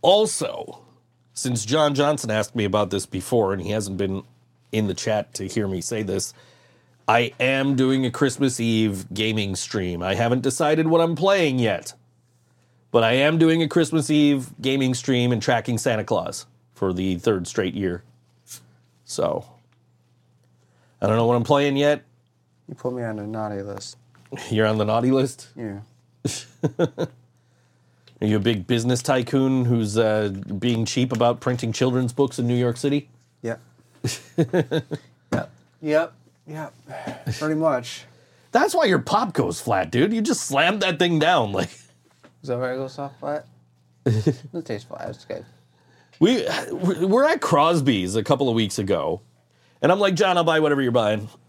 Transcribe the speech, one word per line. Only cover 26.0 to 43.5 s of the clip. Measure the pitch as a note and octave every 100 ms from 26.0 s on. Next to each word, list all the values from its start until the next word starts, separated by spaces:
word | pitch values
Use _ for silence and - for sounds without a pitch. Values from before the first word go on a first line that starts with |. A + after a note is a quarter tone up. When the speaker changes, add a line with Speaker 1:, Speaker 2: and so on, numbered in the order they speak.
| _ _
Speaker 1:
<laughs> | - - - _ - - E3+ - E3+ - _ _ _ _ _ _ _ _ _ _
Are | G#2+
you | G#2+
a |
big | G2 A2 F2+
business | A#2+ A#2+ B2
tycoon | - C3 B2 C#3 C3 C3
who's, | A#2+ A#2+ G#2+ G#2+
uh, | A2 G#2+ G#2 G2 G2 G2
being | A#2+ A#2
cheap | A2+ - B2
about | A#2+ A#2+ A#2+
printing | - B2 A#2
children's | A2 B2+ B2 B2+
books | B2 C#3 -
in | A#2+
New |
York | B2 B2 A#2+
City? | D3 C#3+ - _ _ _
Speaker 2:
Yeah. | A#2 A#2 _ _ _ _
Speaker 1:
<laughs> | - - - - D#3+ F#3 - D#3 - D3+ _ _ _
Speaker 2:
Yep. | A3+ - _ _ _
Yep. | D#3 D3+ E3+ _ _ _ -
Yep. | D#3 D3+ _ - C#3+ B2+ B2+ - -
Pretty | D#3
much. | D#3 D#3+ B2+ A#2+ - - _ _ _ _
Speaker 1:
That's | A#3+ F#4
why | F#4+
your | D4+ E3+
pop | A#2 G#3 A#3
goes | - F2+ E2
flat, | - G2 D#2+
dude. | A#2 F3+
You | A3+
just | A3 B3+
slammed | - C#3 E3 G#3
that | F#3+ D#3
thing | F3 D#3+
down, | D#3 F3 A2
like. | G2 F2 - - _ _ _ - _
Speaker 2:
Is | C#3
that | B2
why | B2+
it | C3
goes | C3+
soft | C3 C#3 C#3
flat? | C#3+ D3+ -